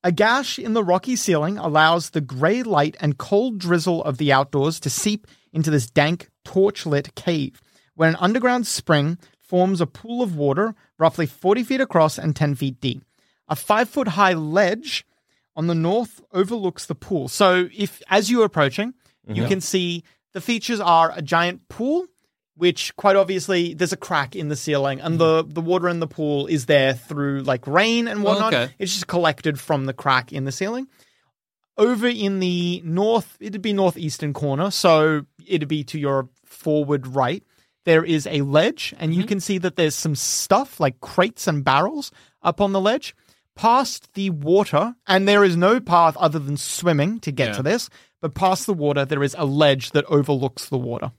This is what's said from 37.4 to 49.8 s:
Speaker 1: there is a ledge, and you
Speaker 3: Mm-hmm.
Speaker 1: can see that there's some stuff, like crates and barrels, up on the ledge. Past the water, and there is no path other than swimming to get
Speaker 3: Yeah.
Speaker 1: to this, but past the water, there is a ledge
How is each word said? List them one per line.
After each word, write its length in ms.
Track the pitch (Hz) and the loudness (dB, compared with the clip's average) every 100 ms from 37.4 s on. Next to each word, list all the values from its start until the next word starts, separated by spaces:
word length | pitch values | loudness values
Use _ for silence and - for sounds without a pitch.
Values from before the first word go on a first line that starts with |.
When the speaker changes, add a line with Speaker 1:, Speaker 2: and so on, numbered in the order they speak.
| _ _ _ _ | _ _ _ _
Speaker 1:
there 200 | - 160 | 2 4
is 220 | 165 160 143 | 4 -2 0
a 160 | 147 | -4
ledge, 520 | 139 143 208 320 - - | 2 4 2 -2 -10 -6
and 160 | 160 | -2
you 60 | 170 | -2
Speaker 3:
Mm-hmm. 60 | - | 0
Speaker 1:
can 120 | 202 | -4
see 180 | 180 190 | -2 -2
that 180 | 180 175 | -2 0
there's 180 | 160 | -2
some 200 | - 160 | 0 -4
stuff, 640 | 139 - - - 196 277 - | -4 -4 -4 0 0 0 -2
like 200 | 143 - | -4 -4
crates 460 | - - 190 - - | -6 0 0 0 -4
and 180 | 151 | -2
barrels, 460 | 135 135 190 302 269 _ _ _ | 2 2 2 -4 -12 _ _ _
up 180 | - 170 | -4 0
on 120 | 202 | 0
the 80 | 196 | 2
ledge. 340 | 190 262 - _ _ _ _ | 0 -2 -6 _ _ _ _
Past 600 | - 226 247 247 - _ | -2 2 2 0 -8 _
the 160 | 196 196 | -6 -4
water, 640 | 160 143 190 202 151 220 247 - | -4 2 2 4 0 0 -6 0
and 200 | 190 196 | 2 4
there 160 | 202 | 4
is 120 | 196 170 | 4 4
no 220 | 185 240 | 2 2
path 360 | 165 170 165 151 | 2 4 4 4
other 220 | 170 156 | 0 0
than 180 | 139 147 | -4 -6
swimming 640 | - - 170 151 156 220 | -6 -2 0 2 0 -2
to 100 | - | -6
get 160 | 135 117 | -2 -2
Speaker 3:
Yeah. 40 | 104 | 0
Speaker 1:
to 60 | |
this, 280 | 135 233 - _ _ _ | -2 -2 -4 _ _ _
but 140 | 160 | -8
past 300 | - 190 185 - | 0 0 0 -2
the 60 | |
water, 320 | 180 147 143 | -2 0 0
there 180 | 139 147 | 0 0
is 120 | 139 170 | -2 -2
a 60 | |
ledge 460 | 147 139 151 135 | -2 4 4 4